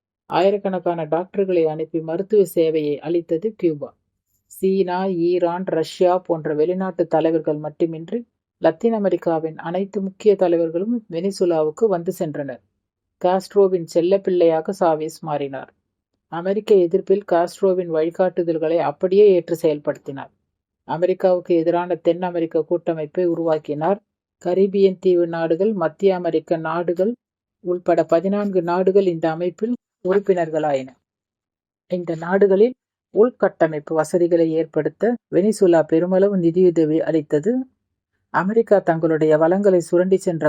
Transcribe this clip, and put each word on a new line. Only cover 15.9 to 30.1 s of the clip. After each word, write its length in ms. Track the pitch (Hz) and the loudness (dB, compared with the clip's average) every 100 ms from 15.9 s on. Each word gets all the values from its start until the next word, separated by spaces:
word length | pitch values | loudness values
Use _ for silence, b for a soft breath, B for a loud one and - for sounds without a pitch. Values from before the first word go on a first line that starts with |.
| _ _ _ _ | _ _ _ _
அமெரிக்க 400 | 160 180 202 214 202 | -8 -4 -2 2 4
எதிர்ப்பில் 500 | 170 185 - 196 - | 4 0 0 -2 0
காஸ்ட்ரோவின் 640 | 170 175 - 196 180 175 | 0 0 -2 0 0 -2
வழிகாட்டுதல்களை 840 | 160 165 165 185 180 170 160 160 170 | -2 -2 0 -2 0 -2 -2 0 0
அப்படியே 480 | 147 143 185 196 208 | -2 -2 0 6 6
ஏற்று 280 | 180 165 165 | 6 2 -2
செயல்படுத்தினார். 760 | 165 151 147 143 - 135 131 _ _ _ _ _ - | 0 -2 -4 -8 -10 -14 -16 _ _ _ _ _ -10
அமெரிக்காவுக்கு 680 | 151 180 185 190 180 170 170 | -4 -2 0 0 0 0 0
எதிரான 400 | 160 170 175 165 | 2 -2 -2 -2
தென் 280 | 170 170 | -2 -2
அமெரிக்க 400 | 185 175 165 165 | -2 -4 -2 -2
கூட்டமைப்பை 640 | 156 175 - 165 151 - 175 | -2 -4 -4 -6 -6 -4 -2
உருவாக்கினார். 720 | 165 165 156 156 147 160 202 _ _ _ _ | -2 -2 -2 -4 -4 -2 -2 _ _ _ _
கரீபியன் 560 | 175 180 196 196 190 185 | -4 0 0 4 2 2
தீவு 280 | 185 175 170 | 0 2 0
நாடுகள், 460 | 165 165 165 214 | -2 -2 0 0
மத்திய 420 | 202 160 - 196 180 | 0 -4 0 0 0
அமெரிக்க 420 | 175 160 - 165 | -2 -2 -2 -4
நாடுகள் 560 | 160 165 175 170 196 247 _ _ _ _ | -4 -4 -4 -2 -2 -4 _ _ _ _
உள்பட 360 | 180 180 175 170 160 | -6 -4 0 0 2
பதினான்கு 560 | 165 190 202 202 185 | 0 0 -2 -2 -2
நாடுகள் 460 | 170 180 190 196 190 | -2 0 2 2 2
இந்த 180 | 165 160 | 0 -4
அமைப்பில் 440 | 160 180 175 220 240 _ _ | -4 -6 -4 -6 -6 _ _
உறுப்பினர்களாயின. 840 | 180 | -2